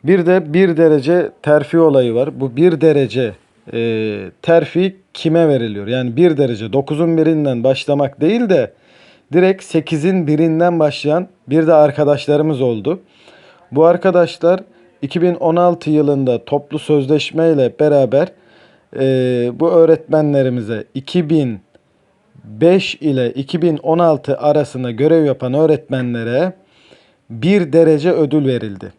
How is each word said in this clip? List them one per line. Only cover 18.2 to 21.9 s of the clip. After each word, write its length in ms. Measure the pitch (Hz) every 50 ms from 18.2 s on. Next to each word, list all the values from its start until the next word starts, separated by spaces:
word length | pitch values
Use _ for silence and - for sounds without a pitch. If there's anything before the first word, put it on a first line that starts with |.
| 160 185 - _ _ _ _ _ _ _ _ _ _ _ - -
e, 60 | 135 135 131 131 127 127 123 123 120 120 120 127
bu 120 | 156 170
öğretmenlerimize 1120 | 185 170 165 160 160 156 160 - 151 156 151 147 143 139 135 131 123 123 113 104 117 107 - _ _
iki 360 | 135 131 - - 180 170 147
bin 300 | 160 156 143 123 110 95 _ _ _ _ _ _